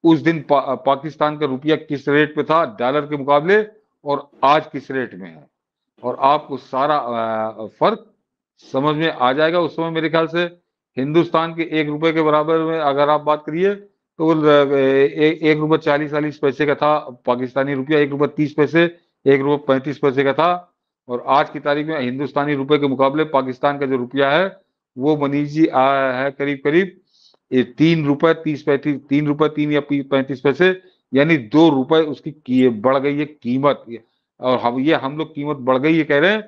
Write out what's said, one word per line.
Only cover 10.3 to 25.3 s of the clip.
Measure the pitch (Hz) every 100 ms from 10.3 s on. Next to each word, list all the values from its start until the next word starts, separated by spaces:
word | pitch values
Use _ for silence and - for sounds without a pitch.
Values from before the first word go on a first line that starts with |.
| 165 175 175 _ _ _ -
हिंदुस्तान | 135 165 165 165 165 165
के | 160 156
एक | 147
रुपए | 151 165
के | 160
बराबर | 151 151 151 160
में | 160 160
अगर | 147 139 143
आप | 151
बात | 147 151 151
करिए, | 156 196 202
तो | - _ _ - 160
वो, | 160
अ, | 151 147 139 139
ए-, | 135 135 143 156 156 156
एक | 156 151
रुपये | 151 156
चालीस | 156 147 151
चालीस | 147 151 139
पैसे | 143 127 147
का | 139
था | 147 151 143 123 -
पाकिस्तानी | 123 127 139 139
रुपया, | 139 135 151
एक | 143
रुपये | 139 143
तीस | 143 147
पैसे, | 147 143 165 170 170 _ _ 135
एक | 139
रुपये | 139 147
पैंतीस | 147 131 139 135
पैसे | 143 127
का | 139
था। | 135 170 180 - _ _ _ -
और | 123 131
आज | 135 151
की | 151
तारीख | 147 147 151
में | 160
हिंदुस्तानी | 123 131 139 147 147
रुपए | 143 135 147
के | 139
मुकाबले | 131 135 151
पाकिस्तान | 156 139 131 123 143 139
का | 135
जो | 131
रुपया | 123 139 139
है, | 156 190 185 _ _ _ 127
वो | 139 151
मनीष | 139